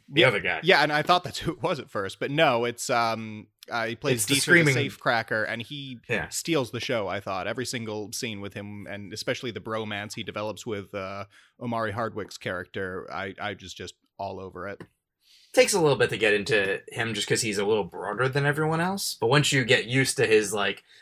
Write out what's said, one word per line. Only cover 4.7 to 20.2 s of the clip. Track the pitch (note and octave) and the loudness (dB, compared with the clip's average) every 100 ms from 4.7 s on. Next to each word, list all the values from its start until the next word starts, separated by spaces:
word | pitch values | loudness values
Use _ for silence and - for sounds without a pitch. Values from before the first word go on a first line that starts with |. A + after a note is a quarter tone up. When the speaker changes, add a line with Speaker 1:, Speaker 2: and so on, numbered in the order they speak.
| C3+ | 2
Speaker 2:
the | C#3 | -2
Safecracker, | - D3 A#2 A2+ A2+ G#2+ | -2 0 0 0 -2 -2
and | A2+ | -4
he | A#2 D3 C3+ B2 - | -8 -12 -12 -14 -4
Speaker 1:
Yeah. | A2 D2+ | -4 -4
Speaker 2:
steals | - - D#3 B2 | -6 0 0 0
the | A#2+ | -4
show, | - A#2+ F#2+ | -2 -2 0
I | G2 | -2
thought. | G2 F#2+ F2+ | -2 -4 -2
Every | A#2 A#2+ | -4 -4
single | B2 A2+ G#2+ G#2 | -6 -6 -6 -8
scene | - A#2+ G#2 | -8 -8 -8
with | G2+ | -10
him, | G#2 G2+ G#2 F#2+ | -10 -10 -12 -12
and | G2+ G2+ | -12 -10
especially | G#2 - B2+ B2+ | -8 -6 -4 -6
the | G#2 | -8
bromance | F#2 A2 A2 G#2 G#2+ - | -6 -6 -4 -6 -8 -10
he | |
develops | G#2 G#2 G#2+ G2+ - | -8 -6 -6 -6 -6
with, | G2+ F#2+ G2+ | -6 -6 -8
uh, | F#2+ G2 G2 _ _ _ | -8 -8 -12 _ _ _
Omari | B2 A#2 A2 | -6 -4 -2
Hardwick's | G2+ A2+ G#2 F#2 - | -2 -4 -6 -10 -8
character, | A#2 F2+ F2+ - F#2+ F#2 - | -6 -6 -6 -6 -6 -6 -8
I, | D#2+ G2 - | -8 -8 -8
I | G#2 G2 | -8 -8
just, | F2+ - | -12 -14
just | F2+ - _ - | -14 -16 _ -10
all | G2 F#2+ | -10 -8
over | F#2+ F2+ G2 | -12 -12 -12
it. | G2 - _ _ _ _ _ _ | -12 -16 _ _ _ _ _ _
Speaker 1:
Takes | - A#3 | 4 4
a | G3+ | 6
little | D3+ B2 | 4 6
bit | A#2+ | 4
to | A2+ | 4
get | G#2+ | 4
into | G#2 G2 A2 F#2+ F#2+ - | 4 4 2 2 0 -6
him | - A2+ | -6 -4
just | A2 - | -2 0
'cause | A2+ | 0
he's | A#2 G2+ | 0 0
a | G2+ | 2
little | A2 | 2
broader | F2 F2+ F#2 G#2 C3 | 0 -6 -6 -2 0
than | C3+ C#3+ | 2 0
everyone | D3 D#3 D#3+ | 2 0 0
else. | F3 G3 - - | -2 -2 -4 -2
But | A2+ | 4
once | C#3+ C#3+ | 4 4
you | C#3 A#2 | 2 4
get | A#2+ G#2+ | 4 4
used | C3 C3 | 2 2
to | - | 2